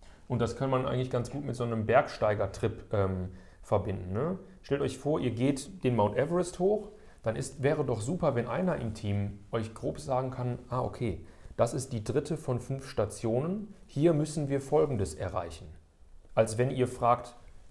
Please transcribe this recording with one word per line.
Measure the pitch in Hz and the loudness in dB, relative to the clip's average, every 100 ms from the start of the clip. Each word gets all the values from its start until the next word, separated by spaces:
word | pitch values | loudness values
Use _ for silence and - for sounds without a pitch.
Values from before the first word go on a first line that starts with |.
| - - - | -20 -16 -4
Und | 120 | 0
das | 117 - | 0 0
kann | 135 | 2
man | 127 135 | 2 2
eigentlich | 127 127 | 0 0
ganz | 123 110 | -2 -2
gut | 143 | -4
mit | 143 120 | -4 -2
so | |
einem | 120 113 107 | -2 0 6
Bergsteigertrip, | 123 - - 107 107 98 - 110 104 - | 6 6 2 2 2 0 0 -2 -2 -2
ähm, | 104 95 92 90 - - - | 0 2 0 -4 -10 -18 -16
verbinden, | - 104 101 98 92 | -2 0 0 -4 -4
ne? | 101 160 185 - - | -2 -2 -4 -10 -12
Stellt | - 139 | -2 0
euch | 143 - | 0 -2
vor, | 147 113 | -2 0
ihr | 123 | 0
geht | 107 131 - - - | 2 2 0 -4 -2
den | 127 117 | 2 4
Mount | 104 107 | 4 4
Everest | 147 180 175 - | 2 2 0 0
hoch, | 190 214 - - - - | 2 2 -2 -16 -20 -6
dann | 113 123 | -4 -2
ist, | 131 - | -4 0
wäre | 139 156 135 | 2 2 0
doch | 110 | 0
super, | 113 175 160 120 | -2 0 2 2
wenn | 110 | 0
einer | 131 185 147 | 0 0 0
im | 117 | -4
Team | 107 104 101 101 - - | -4 -2 0 -2 -6 -4
euch | 117 107 - | -4 -4 -6
grob | 139 - | -6 -6
sagen | - 127 131 | -2 -2 -2
kann, | 127 123 123 - | -2 -4 -4 -4
„Ah, | 127 | -4
okay, | 120 - 120 - - - - - | -4 -2 -4 -4 -8 -18 -6 0
das | 117 | 2
ist | 143 - | 0 -4
die | 117 | -4
dritte | 107 143 147 156 | 0 0 0 -2
von | - 120 | -2 -2
fünf | - 135 - | -2 -8 -4
Stationen, | - 101 - 113 120 160 208 196 - - | -2 -2 0 0 2 0 -2 -6 -14 -8
hier | 139 165 | 4 4
müssen | 147 151 160 139 | 4 2 -2 0
wir | 139 | -2
Folgendes | - 226 147 117 90 | 2 4 4 2 -2
erreichen.“ | - 92 87 85 - 78 - - - - - - | -2 -4 -4 -6 -10 -14 -18 -20 -20 -20 -20 -2
Als | - 110 110 | 2 2 2
wenn | 127 | 2
ihr | 143 123 | 2 0
fragt, | - 120 123 - - - - - | 4 4 4 0 -16 -20 -18 -18